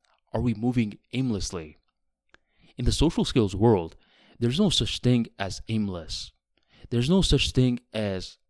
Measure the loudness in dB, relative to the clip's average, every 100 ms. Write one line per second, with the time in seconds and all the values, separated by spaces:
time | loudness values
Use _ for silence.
0 | _ _ _ -4 -2 -2 0 0 -2 -4
1 | _ -4 -2 -2 -4 -8 -10 -18 _ _
2 | _ _ _ _ _ _ _ -2 0 2
3 | 2 0 0 2 0 2 4 4 0 -12
4 | _ _ _ -6 -2 2 2 2 -2 -2
5 | 2 2 0 -6 -10 -8 -6 -4 -4 -6
6 | -10 -12 -14 _ _ _ _ _ -4 -2
7 | 2 2 4 2 2 2 2 0 _ -4
8 | -4 -4 -10 -18